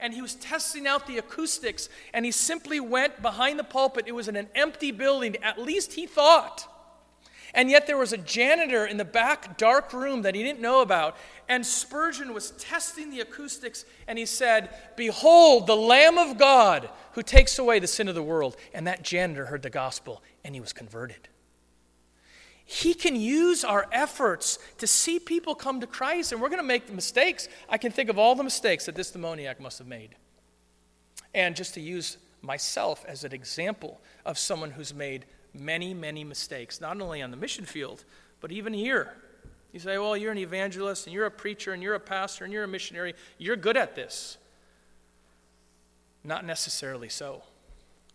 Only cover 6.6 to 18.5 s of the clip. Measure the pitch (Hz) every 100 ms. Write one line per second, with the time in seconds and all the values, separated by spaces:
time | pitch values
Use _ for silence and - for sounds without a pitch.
6.6 | - - - - _ _ _ - - 233
7.6 | 254 285 294 285 240 214 160 220 254 330
8.6 | 311 240 208 208 190 233 240 294 - 170
9.6 | 220 269 285 247 269 262 196 196 240 277
10.6 | 233 262 226 180 156 - - - - 247
11.6 | 233 - - 285 330 269 277 214 - -
12.6 | - 330 - - 302 262 226 - 285 -
13.6 | 240 - - - - 226 226 - 247 220
14.6 | 196 - - - 233 - 311 339 330 247
15.6 | 185 214 220 254 311 339 330 226 277 262
16.6 | 208 156 - - - - - 262 269 -
17.6 | 247 220 180 - 202 170 156 160 135